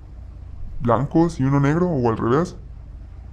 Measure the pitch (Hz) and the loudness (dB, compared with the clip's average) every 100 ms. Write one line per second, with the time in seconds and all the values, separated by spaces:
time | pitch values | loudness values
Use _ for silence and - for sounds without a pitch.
0 | - - - - - - - - 117 113 | -16 -16 -16 -16 -14 -10 -8 -2 2 2
1 | 139 160 170 170 131 143 139 160 180 147 | 4 4 2 2 2 4 4 4 2 2
2 | 120 113 113 135 180 - - - - - | 2 2 2 2 0 -6 -14 -16 -16 -16
3 | - - - | -16 -16 -16